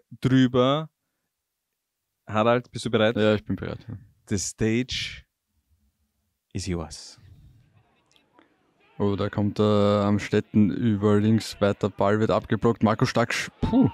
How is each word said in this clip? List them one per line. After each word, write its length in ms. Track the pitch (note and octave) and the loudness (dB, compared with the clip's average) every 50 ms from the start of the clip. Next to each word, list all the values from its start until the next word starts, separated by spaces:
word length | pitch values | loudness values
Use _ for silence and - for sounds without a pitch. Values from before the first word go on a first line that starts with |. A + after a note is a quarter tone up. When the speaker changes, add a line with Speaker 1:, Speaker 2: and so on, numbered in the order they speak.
| - _ B2 - | -20 _ -10 -6
Speaker 1:
drüber. 680 | - C3 C3 C3 C3 B2+ B2+ B2+ B2 C3 C#3+ D3+ D#3+ D#3 _ _ _ _ _ _ _ _ _ _ _ _ _ _ _ _ _ _ _ _ _ _ _ _ _ _ _ - | -2 2 4 4 4 4 4 2 2 2 0 -2 -4 -8 _ _ _ _ _ _ _ _ _ _ _ _ _ _ _ _ _ _ _ _ _ _ _ _ _ _ _ -6
Harald, 440 | G#2 A2 A2 A#2 A#2+ B2 B2 - | -2 0 2 2 2 0 -2 -6
bist 140 | - A#2 - | -10 -10 -6
du 40 | A#2 | -2
bereit? 240 | A#2 A2 A2 A2 A#2+ G#2 | 0 2 2 2 2 2
Speaker 2:
Ja, 160 | G#2+ G#2+ G#2+ | 2 2 2
ich 80 | G#2 - | 0 -2
bin 120 | - C3 | -4 -8
bereit, 240 | - - - - - - - | -6 -6 -10 -12 -12 -14 -16
ja. 80 | G#2+ G2 - - _ _ _ - | -16 -18 -18 -20 _ _ _ -6
Speaker 1:
The 100 | A2+ F#2+ | -6 -4
stage 840 | - - - - - A2 A2 A#2+ B2+ - - - - - - - - _ _ _ _ _ _ _ _ _ _ _ _ _ _ _ _ _ _ _ _ _ _ _ _ _ - | -4 -6 -6 -2 -2 0 0 0 -2 -4 -6 -8 -8 -10 -12 -16 -20 _ _ _ _ _ _ _ _ _ _ _ _ _ _ _ _ _ _ _ _ _ _ _ _ _ -10
is 120 | F#2+ F2+ F#2 | -10 -6 -6
yours. 520 | F2+ E2+ D#2+ - - - - - - - - - - - - - - _ _ _ _ _ _ _ _ _ _ _ _ _ _ _ _ _ _ _ _ _ _ _ _ _ _ _ _ - | -6 -6 -6 -10 -14 -18 -20 -20 -20 -20 -20 -20 -20 -20 -20 -20 -20 _ _ _ _ _ _ _ _ _ _ _ _ _ _ _ _ _ _ _ _ _ _ _ _ _ _ _ _ -2
Speaker 2:
Oh, 180 | G#2 G2+ G2+ F#2 | -2 0 0 0
da 120 | G2+ G#2 | -4 -4
kommt, 300 | - - G#2 G#2 F#2+ - | -2 -2 -2 -2 0 0
äh, 20 | G#2+ | 0
Amstetten 1080 | G#2+ G#2+ G#2 G2+ G#2 G#2 G#2 G2+ G2+ G#2 G2 - - - G#2+ - - - G#2+ G#2+ F#2 | 2 2 4 4 2 2 2 2 0 0 -2 -2 -2 -2 -2 -2 0 2 2 2 2
über 480 | - - A#2+ A#2 G#2+ G2 G2+ G#2+ G#2 G#2 | 2 0 -2 -2 -2 0 2 2 2 2
links, 400 | G#2 A2 A2+ A2 - - - - | 2 2 2 0 -2 -4 -4 -2
weiter 300 | G#2 G2+ G2+ - - G#2 | 0 0 0 0 -4 -4
Ball 300 | - - - G2 G#2 G#2+ | -2 -2 0 0 0 0
wird 100 | A2 G#2+ | 0 0
abgeblockt. 500 | - G#2+ - - A#2 G2+ - A#2 A2+ - | 0 -2 -2 -2 -4 0 0 0 0 2
Marco 240 | - G#2+ A2 - C3+ | 2 0 2 2 0
Staksch, 440 | - - A#2 A#2 - - - - - - _ | 0 0 0 -2 -2 -2 -6 -8 -10 -8 _
puh, 300 | - D3 - C4 B3 G2 | -4 0 2 2 2 2